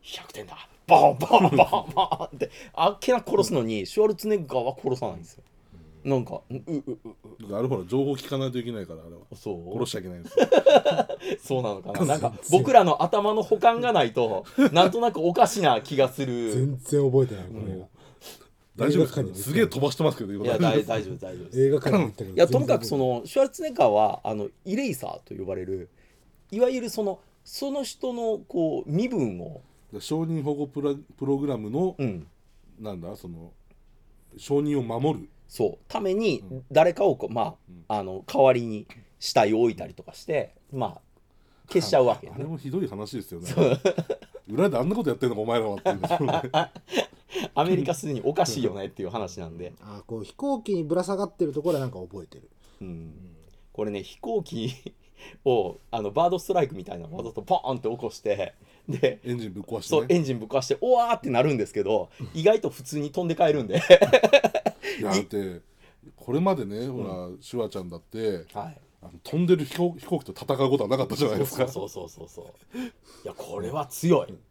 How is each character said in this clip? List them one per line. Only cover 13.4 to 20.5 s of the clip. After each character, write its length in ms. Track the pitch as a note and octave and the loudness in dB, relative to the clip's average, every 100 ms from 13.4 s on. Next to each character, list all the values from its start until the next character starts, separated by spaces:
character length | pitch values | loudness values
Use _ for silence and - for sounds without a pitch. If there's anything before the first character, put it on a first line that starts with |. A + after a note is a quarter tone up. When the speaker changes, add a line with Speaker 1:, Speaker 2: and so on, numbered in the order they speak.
Speaker 1:
補 160 | - G#3+ | 0 4
完 220 | A#3 A#3 | 4 4
が 120 | A#3+ | 2
な 100 | G3+ | 2
い 100 | A#2+ | 2
と、 320 | A2 A2+ G2 - - C4 | 2 0 0 -4 2 4
な 140 | D#3 F3+ | 6 4
ん 40 | |
と 100 | A3+ | 4
な 120 | A#3 | 0
く 80 | F#3 | 0
お 120 | E3 | 0
か 140 | E3+ - | 4 4
し 160 | G3+ | 4
な 180 | D#3+ A#2 | 2 2
気 160 | - C#3 | 0 2
が 120 | C3 | 2
す 180 | - C3 | 2 -4
る。 240 | A#2+ A#2 | -2 -2
Speaker 3:
全 260 | A2+ C3+ C3 | 0 -2 -4
然 260 | - D3 C#3 | -2 2 4
覚 120 | C3 | 4
え 20 | B2+ | 2
て 60 | G2+ | -2
な 60 | |
い、 20 | |
こ 80 | F#2 | -12
れ 60 | A2 | -10
が。 140 | F#2+ | -8
Speaker 1:
う 40 | F#2 | -10
ん。 80 | F#2 _ - _ - - - _ _ | -12 _ -20 _ -20 -20 -20 _ _
Speaker 2:
大 160 | - B2 | -2 0
丈 100 | E3 | 4
夫 20 | |
で 40 | D3+ | 2
す 60 | |
か？ 60 | - | 0
Speaker 3:
映 20 | |
画 0 | |
館 0 | |
に 60 | A2 | -4
行 60 | |
っ 20 | F#2 | -6
た 40 | |
Speaker 2:
す 80 | G#2+ | -2
げ 60 | E3+ | 2
え 40 | A3+ | 2
飛 180 | - C#3 | 2 0
ば 60 | |
し 40 | C3+ | 2
て 60 | |
ま 80 | D#3 | 0
す 60 | - | 0
け 60 | |
ど、 80 | G#2 | -6
今。 120 | G2+ | -4
Speaker 1:
い 40 | |
や、 100 | A2+ | -2